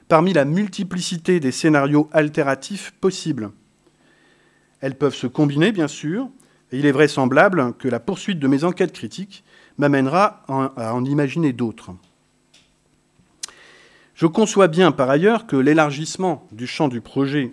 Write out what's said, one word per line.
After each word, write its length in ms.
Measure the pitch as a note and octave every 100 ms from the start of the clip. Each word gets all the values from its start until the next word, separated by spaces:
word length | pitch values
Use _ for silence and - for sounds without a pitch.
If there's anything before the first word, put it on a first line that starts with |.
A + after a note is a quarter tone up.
| _
parmi 240 | E3 F3+
la 140 | E3 C#3
multiplicité 960 | E3+ G#3 F#3+ F#3 F3+ - E3+ E3 F3+
des 100 | C3
scénarios 580 | - E3 D3 C#3 D3 D3+
altératifs 800 | D#3+ D3+ D#3 C#3 C3+ - G3 - -
possibles. 500 | F#3+ F#3 D#3+ B2+ G#2 - _ _ _ _ _ _ _ _ _ _ _ _
Elles 180 | C3+ C3
peuvent 180 | C#3+ -
se 120 | B2+
combiner, 440 | - D3 C#3+ F#3
bien 160 | G3+ D3
sûr, 420 | - D3 G3 C4 - _ _ _
et 80 | B2+
il 60 | D3
est 60 |
vraisemblable 840 | C3 D3 C#3+ C3 C3+ G3 F3+ B2 -
que 80 | C3
la 120 | A#2
poursuite 400 | - F3+ - E3+
de 80 | C3+
mes 160 | C#3
enquêtes 300 | E3+ F3+ F#3
critiques 500 | - A2 - G3 - _ _ _ -
m'amènera 640 | C#3+ C#3+ C3+ E3+ G#3 - -
en, 220 | C3+ C3+ C3
à 160 | A2
en 100 | B2
imaginer 480 | B2+ D3 C#3+ D#3 D#3
d'autres. 400 | A#2+ A#2 G#2+ - F2+ _ _ _ _ _ _ _ _ _ _ _ _ _ _ - - - - _ _ _
Je 140 | - E3
conçois 420 | E3 G#3+ G3 F#3
bien, 240 | D#3 F3+
par 160 | C#3+ B2+
ailleurs, 360 | C#3+ G3 A3+ -
que 120 | C3+
l'élargissement 920 | C3+ D#3 D3+ C#3 D#3+ - D3+ C#3 -
du 140 | G#2+ B2
champ 200 | - D3+
du 140 | A#2+
projet 500 | - C3+ C#3 D3 B2